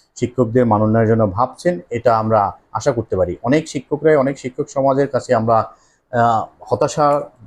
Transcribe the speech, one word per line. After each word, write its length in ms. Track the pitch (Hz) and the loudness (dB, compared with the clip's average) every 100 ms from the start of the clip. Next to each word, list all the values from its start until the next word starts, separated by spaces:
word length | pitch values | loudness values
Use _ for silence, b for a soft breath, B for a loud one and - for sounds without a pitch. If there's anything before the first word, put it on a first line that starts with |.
| b - | b -8
শিক্ষকদের 500 | 120 - 113 123 117 | -4 -2 0 2 2
মান 160 | 107 | 2
উন্নয়নের 280 | 107 113 110 | 2 2 2
জন্য 180 | 113 104 | 2 0
ভাবছেন, 520 | 95 131 - 175 175 - | 0 -4 -2 -4 -4 -6
এটা 280 | 120 120 110 | -2 2 2
আমরা 340 | 110 110 95 - _ | 2 2 0 -4 _
আশা 200 | 110 147 | -6 -2
করতে 240 | 117 107 95 | -2 -2 -2
পারি। 200 | 87 85 | -2 -2
অনেক 240 | 233 277 - | 0 0 -2
শিক্ষকরাই, 480 | 139 - 143 156 147 | -10 -6 -2 2 2
অনেক 240 | 131 139 | 0 -4
শিক্ষক 300 | 127 - 135 | -8 -8 -6
সমাজের 380 | 139 135 135 135 | -2 0 0 0
কাছে 280 | 120 - 117 | -2 0 0
আমরা, 220 | 113 113 107 b b b _ | 2 0 0 b b b _
আহ, 340 | 120 117 110 - - | 0 2 0 -4 -12
হতাশা 640 | - - 143 156 147 147 - _ | -6 -2 -2 0 0 0 -4 _